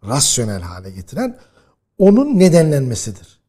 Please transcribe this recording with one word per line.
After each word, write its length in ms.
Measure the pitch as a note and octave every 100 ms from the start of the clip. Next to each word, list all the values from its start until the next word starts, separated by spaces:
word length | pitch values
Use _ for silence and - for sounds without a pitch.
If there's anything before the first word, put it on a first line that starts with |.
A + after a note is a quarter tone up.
| G2
rasyonel 540 | C3 C3 - A2 G2
hale 300 | F2 F2+ F#2+
getiren 460 | F#2+ F2+ C#3+ B3+ A#3+ _ _ _ _ _ _
onun 420 | G3 G#3 C#4+ A#3
nedenlenmesidir. 1000 | F#3 E3+ D#3+ C#3+ C3 A2+ - G2 - _